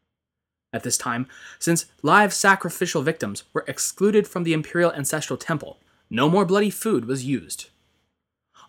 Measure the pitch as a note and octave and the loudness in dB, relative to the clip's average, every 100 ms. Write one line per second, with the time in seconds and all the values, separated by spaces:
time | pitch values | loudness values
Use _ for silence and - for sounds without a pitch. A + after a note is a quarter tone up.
0 | _ _ _ _ _ _ _ A2+ B2 - | _ _ _ _ _ _ _ -8 -4 -4
1 | B2+ A#2 C3 - - - - E3+ - _ | -2 -4 -6 -12 -20 -4 0 0 -2 _
2 | D3 F#3+ G#3 - G3 F#3+ F3 - F3 D#3+ | 4 6 6 4 4 4 0 -4 -4 -2
3 | C3+ D#3+ G#2 G2 - - - - - - | -2 -4 -6 -8 -8 -8 -6 -6 -6 0
4 | G3+ G#3 - F#3+ E3 D#3+ D3+ F3 E3+ D3 | 2 4 2 -2 -2 -2 -2 0 0 0
5 | C#3 D#3 - B2+ - D#3+ - - _ _ | -4 -4 -4 -6 -4 -6 -6 -16 _ _
6 | - A2 D3 F#3 F3+ G3+ G#3 - A3 D#3 | -6 0 4 4 4 2 2 -2 0 0
7 | A#2 C3+ B2+ B2+ D#2+ - - _ _ _ | 0 -4 -2 -4 -6 -14 -14 _ _ _
8 | _ _ _ _ _ _ | _ _ _ _ _ _